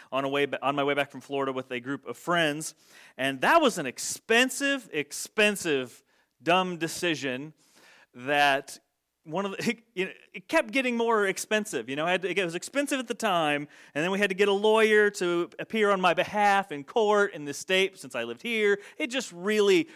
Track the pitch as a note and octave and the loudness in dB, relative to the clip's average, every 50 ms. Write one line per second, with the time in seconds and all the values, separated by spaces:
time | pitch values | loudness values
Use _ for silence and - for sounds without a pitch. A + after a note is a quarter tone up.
0 | - _ - C3 C3+ C#3 C#3 C#3+ C#3+ C#3 B2+ - - C3 C#3+ D3 C#3 C#3+ C#3+ C#3 | -20 _ -4 -4 -2 0 0 0 0 0 -2 -2 -2 -2 0 0 0 0 2 0
1 | C#3 C3+ - C3+ B2 - C#3 C#3 C#3 C3+ C3 C3 B2+ - B2+ B2 A#2+ B2+ C#3 C3+ | 0 -4 -4 -18 -14 -8 -4 -4 -4 -2 -4 -6 -6 -6 -8 -8 -6 -6 -10 -8
2 | - - A#2+ - - - F3 E3+ E3 D3+ D3 D3+ D#3 - - _ _ _ - - | -8 -12 -14 -10 -4 -2 0 2 2 2 0 -4 -8 -10 -12 _ _ _ -20 -20
3 | - - _ - C3 C3+ C3+ C3 C3 G3+ D4+ E4+ D#4+ C4 G3 F3+ D3+ C3 A#2 - | -20 -20 _ -4 -4 -4 -4 0 2 4 4 6 4 4 2 0 -6 -6 -6 -8
4 | - - - - _ - A3+ A#3 B3+ C4 - - C#4+ C#4 C#4 C4+ A3+ - - D#3 | -8 -8 -8 -10 _ 2 2 2 2 2 0 -4 -2 -2 -2 -4 -6 -8 -6 -6
5 | C#3+ - - - - - _ - G#3+ G#3 G#3 F#3 - E3+ D3 C3+ B2+ A#2+ - - | -6 -6 -8 -12 -12 -10 _ 2 2 2 2 0 -2 0 0 0 -2 -4 -12 -20
6 | _ _ _ _ _ _ _ _ A#2+ C#3 E3+ F#3 F#3 F#3 F3+ E3 D#3 D#3+ - - | _ _ _ _ _ _ _ _ 0 2 2 2 2 0 -4 -6 -6 -6 -6 -4
7 | - F3 D#3+ C3+ B2+ C#3 B2+ B2+ C#3+ D#3 D#3 _ _ _ _ _ _ - - - | -2 -2 -2 -2 -4 -6 -6 -6 -10 -12 -16 _ _ _ _ _ _ -20 -20 -20
8 | - _ _ B2 B2 C3 D3 D3 D3 C#3+ C#3 C#3 C#3 - - - _ _ _ _ | -20 _ _ -14 -6 -2 2 4 4 4 4 2 -2 -6 -18 -20 _ _ _ _
9 | _ _ _ _ _ D#3+ D3+ F3+ G3 G3 G3 - D#3+ F#3 A#3 A3+ _ _ _ F3+ | _ _ _ _ _ -8 -6 -6 -4 -6 -6 -4 -4 -4 -4 -4 _ _ _ -6
10 | F#3 F3+ A#2+ F2+ - _ _ G3+ - _ - D#4+ D4 A3+ G3+ C4+ B3 B3+ A#3+ A#3 | -6 -6 -8 -16 -20 _ _ -20 -12 _ 0 0 0 0 -2 -2 -2 0 -2 -2
11 | A#3 A#3 A#3 G#3+ G#3 F#3+ F#3 - - - A3 G#3+ G#3 - - C#3+ A2 A2+ C3+ C#3+ | 0 2 2 2 2 0 -2 -4 -4 -2 -2 -2 -2 -2 -6 -6 -6 -4 -6 -4
12 | D#3 E3+ F3+ F#3 F3 G3 F3 F3+ G3 E3+ E3 F3+ - - - C4+ C#4+ C#4 D4 C4 | -2 0 0 0 -2 -2 -2 -2 -2 -2 -4 -8 -10 -6 -4 -4 -2 -2 -2 -4
13 | B3+ - A#3+ - - A3 F#3 E3+ D#3+ D3+ D3 D3 D3 C#3+ - - - - _ C#3+ | -4 -6 -8 -4 -2 0 0 2 2 2 0 -2 -4 -8 -14 -20 -20 -10 _ -4
14 | D#3 F3+ G3 G3 G#3 G3+ F#3+ F3+ G3+ G3+ G3+ G3 G3+ G#3+ G#3+ A3 A3 A3 G#3+ G#3+ | -2 -2 0 0 0 0 2 2 2 2 2 2 4 4 4 6 4 6 6 6
15 | G#3 G#3 G3+ - F#3 F3 F3 E3+ E3+ - - - D#3+ - - A3 G#3+ G3+ G3+ F#3+ | 4 4 2 -2 -2 -2 0 -2 -2 -4 -6 -12 -12 -6 -2 0 2 4 2 4
16 | F#3 F3+ E3 E3 F3 - F#3+ G#3 G#3 G3+ G3 G3 F#3+ - D#3 C#3+ C#3+ - - A#3+ | 4 2 4 2 0 -2 0 2 4 4 4 2 0 -2 -8 -12 -10 -4 0 2
17 | A3 G#3 G#3 G#3 G3+ G3+ G3+ D#3+ D3 C#3+ C#3+ - - - F#3 F#3 F#3+ F#3+ - - | 2 4 4 4 4 2 0 -8 -10 -10 -10 -10 -4 0 2 2 2 2 -2 -8
18 | - C3+ - B2 A#2 A#2 A#2 A#2 - A#3 A#3 A3 G#3+ G3+ G3+ G3 G3+ - - _ | -18 -10 -8 -6 -6 -6 -8 -8 -6 -4 -2 0 2 2 0 0 -2 -14 -8 _
19 | D4+ C#4 A#3 C4+ A#3+ - F3 E3+ F3 G3+ G#3+ G#3+ G3+ G3+ G3 F3 D#3 - - | -8 -4 -4 -6 -6 -6 -12 -8 -4 -2 2 2 4 4 4 4 4 0 -6